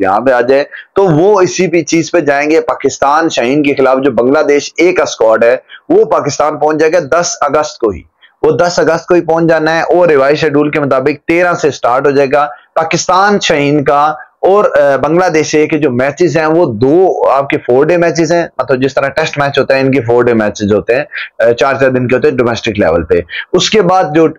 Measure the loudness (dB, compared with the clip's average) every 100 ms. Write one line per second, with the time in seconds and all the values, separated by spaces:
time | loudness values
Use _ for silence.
0 | -2 0 0 0 2 0 0 -10 -8 -2
1 | 2 2 2 2 2 0 -2 -2 -2 -2
2 | 0 -2 0 0 0 0 0 -2 -4 -2
3 | 0 0 0 -2 -2 0 0 0 2 2
4 | 0 0 0 0 2 0 -2 -2 0 0
5 | -2 0 0 2 2 0 -6 -20 _ 0
6 | 2 0 -2 -4 -4 -2 -2 0 0 0
7 | 0 -2 -2 -4 -2 -2 -4 -4 -4 -4
8 | -12 _ _ _ -2 0 0 0 0 -2
9 | 0 0 0 0 2 0 0 -2 0 2
10 | 4 4 2 2 0 0 0 -2 -2 0
11 | 0 -4 -2 0 0 0 -2 -2 -2 0
12 | 0 0 0 0 -2 -6 _ -4 -2 -4
13 | 0 0 2 0 0 0 0 0 0 0
14 | 0 -2 -12 _ 0 2 2 2 2 2
15 | 0 0 0 0 0 0 0 0 -2 0
16 | -4 0 0 0 0 0 0 0 2 2
17 | 2 2 0 0 0 -4 0 0 2 2
18 | 0 0 -2 -2 -2 -6 -4 -2 -2 -2
19 | -2 -2 -4 -2 -2 -2 0 0 2 0
20 | 0 0 2 2 0 -2 0 0 0 -2
21 | -2 -10 -14 _ 0 2 0 0 0 0
22 | 0 0 0 0 -2 -2 -6 -2 0 0
23 | 0 -2 -2 -12 -4 -4 0 0 2 0
24 | 0 0 0